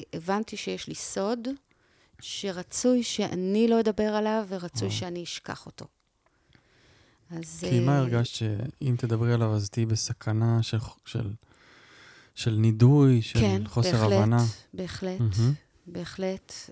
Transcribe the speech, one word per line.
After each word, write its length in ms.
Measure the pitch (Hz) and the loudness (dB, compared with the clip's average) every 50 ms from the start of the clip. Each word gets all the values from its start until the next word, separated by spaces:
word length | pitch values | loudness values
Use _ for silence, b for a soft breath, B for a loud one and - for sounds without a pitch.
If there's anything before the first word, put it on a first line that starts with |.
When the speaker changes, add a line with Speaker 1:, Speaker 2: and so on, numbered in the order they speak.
| - - - | -8 -10 -12
Speaker 1:
הבנתי 400 | 165 165 185 196 214 220 - 214 | -8 -4 -2 -2 -2 -4 -6 -8
שיש 300 | - - 190 185 180 - | -10 -8 -6 -8 -8 -8
לי 80 | - - | -10 -10
סוד, 520 | - - - - 196 196 208 247 233 226 262 277 - _ _ b b b b b b b b b b | -8 -8 -6 -4 -4 -2 -2 -4 -4 -6 -8 -10 -10 _ _ b b b b b b b b b b
שרצוי 800 | - - - - 202 196 170 180 175 - - - - 254 254 247 226 | -14 -12 -10 -8 -8 -8 -8 -8 -10 -8 -4 0 2 2 2 2 0
שאני 640 | - - - 202 - - 180 185 190 202 220 233 | -2 -4 -4 -4 -2 -2 -4 -2 0 2 2 4
לא 120 | 226 233 226 | 4 4 4
אדבר 360 | 214 220 208 - 214 214 214 | 2 0 0 0 0 0 0
עליו, 300 | 214 214 214 220 220 208 | 0 0 0 -2 -2 -4
ורצוי 400 | 185 190 180 175 175 - 113 - | -6 -8 -10 -10 -8 -6 -6 -4
Speaker 2:
וואו. 120 | 196 104 110 | -4 -4 -4
Speaker 1:
שאני 240 | 185 175 175 175 170 | -6 -8 -8 -10 -10
אשכח 420 | - - - - - - - - | -10 -12 -12 -10 -12 -12 -12 -14
אותו. 200 | - - - - - _ _ _ _ _ _ _ _ b b b b b b b b b b b b b b b b b b b - | -18 -18 -18 -20 -20 _ _ _ _ _ _ _ _ b b b b b b b b b b b b b b b b b b b -16
אז, 360 | 170 165 165 160 165 165 175 180 | -14 -14 -12 -12 -10 -8 -2 0
Speaker 2:
כי 100 | 127 120 | 2 2
מה 120 | 120 135 | 4 4
Speaker 1:
אה, 60 | 143 | 4
Speaker 2:
הרגשת 380 | 139 131 120 120 120 120 - - | 2 2 2 2 0 0 0 -2
שאם 600 | - 113 107 104 104 - - - - 147 127 120 | -4 -4 -4 -2 -4 -6 -6 -8 -4 -2 0 0
תדברי 360 | 117 127 113 120 110 120 120 120 | 0 0 0 0 2 2 2 2
עליו, 220 | 113 117 110 107 | 2 2 2 0
אז 140 | 104 101 - | 0 -2 -2
תהיי 160 | - 120 113 | -2 -2 0
בסכנה 800 | 110 110 - - - - - - 107 107 110 113 117 117 113 113 | 0 0 -2 -2 -4 -6 -6 -4 -2 0 2 2 2 2 2 0
של 160 | - 113 110 | 0 -2 -4
ח-, 180 | 113 - - _ - | -4 -6 -12 _ -14
של, 260 | - - 117 117 98 107 - _ B B B B B B B B B B B B B B B B B B | -8 -6 -6 -6 -6 -8 -12 _ B B B B B B B B B B B B B B B B B B
של 160 | - - 120 | -6 -2 0
נידוי, 720 | 107 107 110 113 107 110 120 131 147 147 139 135 123 117 | 2 4 4 4 6 8 8 8 8 8 8 6 6 4
של 180 | 107 - - 117 | 2 2 2 4
Speaker 1:
כן, 220 | 113 101 95 98 107 | 4 4 2 0 -2
Speaker 2:
חוסר 240 | 104 - 117 117 - | -2 0 0 2 2
Speaker 1:
בהחלט, 200 | - 110 107 104 101 | 2 4 4 4 4
Speaker 2:
הבנה? 240 | 104 107 113 117 120 117 113 107 - - _ - | 4 4 4 4 4 2 0 -2 -6 -14 _ -10
Speaker 1:
בהחלט, 460 | 185 185 170 - - 190 185 185 190 | -10 -10 -8 -8 -8 -6 -6 -2 -2
Speaker 2:
מהמם. 340 | 117 107 92 113 113 131 147 - _ _ _ _ - | -2 0 2 2 2 2 2 0 _ _ _ _ -18
Speaker 1:
בהחלט. 640 | 175 175 180 170 - - 190 190 190 190 190 _ - - - - - | -12 -10 -10 -10 -10 -8 -6 -4 -4 -6 -6 _ -16 -16 -16 -16 -18